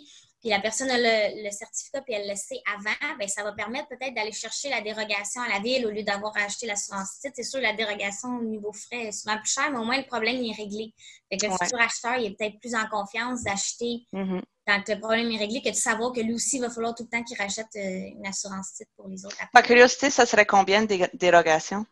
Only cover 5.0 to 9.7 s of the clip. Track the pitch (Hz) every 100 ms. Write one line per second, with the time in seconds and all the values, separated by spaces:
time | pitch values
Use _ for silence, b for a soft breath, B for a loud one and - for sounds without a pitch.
5 | 214 202 208 247 240 202 226 262 220 214
6 | 208 202 214 208 202 - 226 202 - 196
7 | 190 - 277 247 233 269 226 208 214 208
8 | 202 196 247 247 226 214 208 202 - 240
9 | 220 208 214 214 - 269 294